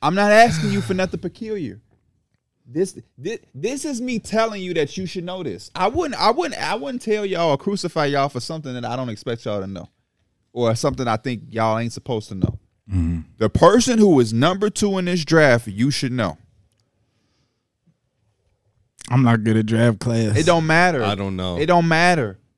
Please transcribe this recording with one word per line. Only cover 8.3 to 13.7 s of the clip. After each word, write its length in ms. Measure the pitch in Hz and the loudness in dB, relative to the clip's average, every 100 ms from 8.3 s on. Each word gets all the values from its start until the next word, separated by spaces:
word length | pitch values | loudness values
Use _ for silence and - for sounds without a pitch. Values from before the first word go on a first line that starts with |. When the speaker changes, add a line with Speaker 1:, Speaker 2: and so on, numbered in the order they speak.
| 127 | -4
Speaker 1:
something 320 | - 160 147 | -10 -10 -10
that 100 | 123 | -8
I 140 | 117 123 | -6 -6
don't 100 | 127 | -6
expect 360 | 107 - 117 - | -8 -6 -6 -4
y'all 160 | 104 | -6
to 60 | 98 | -6
know, 200 | 95 80 _ _ _ _ _ _ | -10 -14 _ _ _ _ _ _
or 240 | 120 117 113 | -2 0 0
something 320 | 147 131 123 | -2 -2 -2
I 80 | 110 | -2
think 280 | 135 117 - | -4 -8 -8
y'all 280 | 110 113 110 | -2 0 0
ain't 140 | 117 | -4
supposed 340 | - - 117 - | -8 -8 -8 -8
to 60 | 98 | -4
know. 240 | 87 - _ _ - | -4 -4 _ _ -6
Speaker 2:
Mm-hmm. 300 | 92 82 85 80 - | -2 0 -2 -8 -4
Speaker 1:
The 120 | 110 | -2
person 480 | - 170 | 6 6